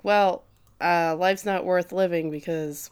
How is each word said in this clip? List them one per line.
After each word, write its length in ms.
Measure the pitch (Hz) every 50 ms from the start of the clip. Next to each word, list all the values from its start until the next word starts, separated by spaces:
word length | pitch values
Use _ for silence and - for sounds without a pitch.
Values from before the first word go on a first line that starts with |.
| -
"Well, 400 | 202 208 208 196 185 175 - - _ _ _ _ _ _ -
uh, 360 | 156 175 175 170 165 165 160
life's 280 | 160 185 190 196 190 -
not 200 | 202 190 180 -
worth 260 | 185 180 180 175 -
living 380 | 180 190 190 175 170 165 160 156
because, 640 | 151 147 - 180 165 160 156 147 147 - - -